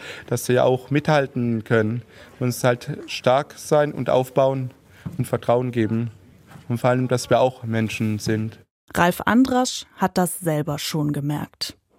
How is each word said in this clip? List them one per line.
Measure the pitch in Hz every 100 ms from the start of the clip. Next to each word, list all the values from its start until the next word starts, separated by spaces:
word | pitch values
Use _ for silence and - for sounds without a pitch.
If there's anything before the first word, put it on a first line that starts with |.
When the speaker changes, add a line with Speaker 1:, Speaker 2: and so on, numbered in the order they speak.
| - - -
Speaker 1:
dass | 123 -
sie |
ja | 123 127
auch | 127 -
mithalten | 143 151 151 135 127 120 113
können. | 107 113 107 120 - - - -
Man | 127
muss | 120 127
halt | 123 - - -
stark | - 127 131 151 -
sein | - 151 147
und | - 120
aufbauen | 131 131 - 135 135 123 - _ - - -
und | 123
Vertrauen | 120 - 120 127
geben. | 120 107 113 117 - - - - - -
Und | 120
vor | 131
allem, | 127 127
dass | 123 -
wir | 117
auch | 131 131
Menschen | 113 113 110 - 110 107
sind. | - 110 110 - _ _ -
Speaker 2:
Ralf | - 175 - -
Andrasch | 220 262 247 254 - - -
hat | 185 -
das | 180 -
selber | 175 151 151 147
schon | - 160 147
gemerkt. | 147 143 147 - _ - - _